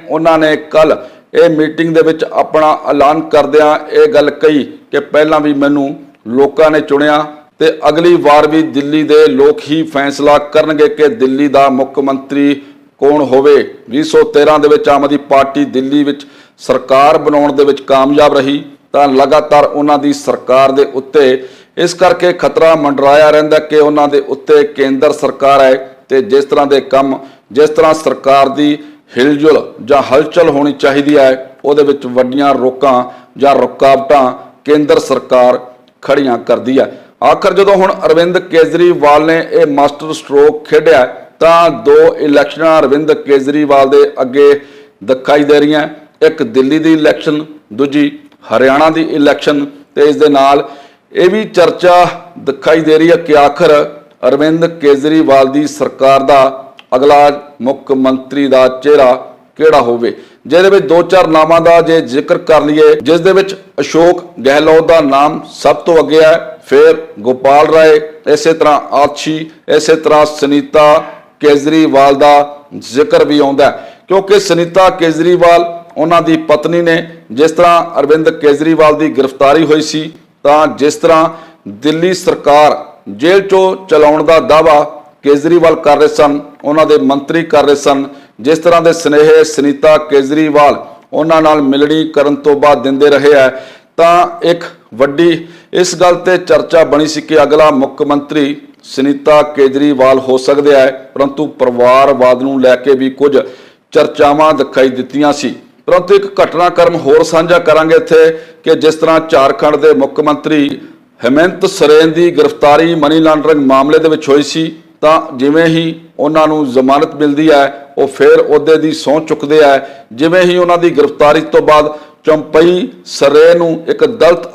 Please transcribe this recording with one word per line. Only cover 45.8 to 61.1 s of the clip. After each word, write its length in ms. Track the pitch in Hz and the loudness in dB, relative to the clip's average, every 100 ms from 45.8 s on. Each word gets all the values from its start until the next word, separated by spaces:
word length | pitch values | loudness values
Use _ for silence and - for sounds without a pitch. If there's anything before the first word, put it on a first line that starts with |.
| 151 - - _ | -6 -10 -20 _
ਇੱਕ 200 | 160 156 127 | -2 -2 -4
ਦਿੱਲੀ 320 | 117 131 156 | -2 0 0
ਦੀ 140 | 160 | 0
ਇਲੈਕਸ਼ਨ, 500 | 160 151 - - 151 156 - _ | 0 0 -2 -4 -6 -8 -18 _
ਦੂਜੀ 360 | 107 139 143 143 - - _ - | -6 -4 -2 -4 -4 -18 _ -6
ਹਰਿਆਣਾ 440 | 110 135 135 160 | 0 2 2 0
ਦੀ 120 | 160 160 | 0 -4
ਇਲੈਕਸ਼ਨ। 540 | 151 143 131 - 147 143 - _ - | 0 0 0 -2 -4 -6 -12 _ -2
ਤੇ 60 | |
ਇਸ 140 | 147 135 | 0 2
ਦੇ 140 | 151 | 0
ਨਾਲ 340 | 139 139 143 - - - _ _ | 2 2 0 -2 -12 -20 _ _
ਇਹ 160 | - 180 | -2 0
ਵੀ 140 | 208 208 | -2 -4
ਚਰਚਾ 480 | - 165 - 175 180 170 - - - | 0 0 0 2 4 2 -2 -16 -12
ਦਿਖਾਈ 420 | - 135 - 160 | -10 -6 -2 0
ਦੇ 160 | 156 156 | 2 2
ਰਹੀ 120 | 165 | 2
ਹੈ 40 | 170 | 0
ਕਿ 180 | 165 147 | 0 2
ਆਖਰ 340 | 143 143 165 147 - - - _ 123 | 2 2 2 2 0 -8 -20 _ -2
ਅਰਵਿੰਦ 380 | 139 156 160 165 165 | 0 0 0 -4 -2
ਕੇਜਰੀਵਾਲ 640 | 143 139 147 156 156 135 135 | 0 0 0 0 2 2 2
ਦੀ 180 | 139 147 | -2 -6
ਸਰਕਾਰ 560 | - 127 - 135 135 | -4 -6 -2 0 2
ਦਾ 180 | 135 139 135 135 - - _ 127 | 2 2 2 -2 -14 -20 _ -2
ਅਗਲਾ 340 | 143 143 147 143 - - | 2 4 2 0 -10 -10
ਮੁੱਖ 300 | 120 135 - | -8 -8 -6
ਮੰਤਰੀ 540 | 135 131 131 - 139 139 | -2 -2 -4 -6 -6 0
ਦਾ 200 | 131 131 127 | 2 2 0
ਚਿਹਰਾ 300 | 139 147 127 127 - - _ - | 0 2 4 0 -4 -20 _ -2
ਕਿਹੜਾ 260 | 156 151 | 2 2
ਹੋਵੇ, 320 | 120 120 117 - - _ - | 0 -2 -4 -8 -16 _ -2
ਜਿਹਦੇ 220 | 160 190 | 0 2
ਵਿੱਚ 160 | 196 151 | 2 2
ਦੋ 160 | 170 | 0
ਚਾਰ 240 | 175 | 2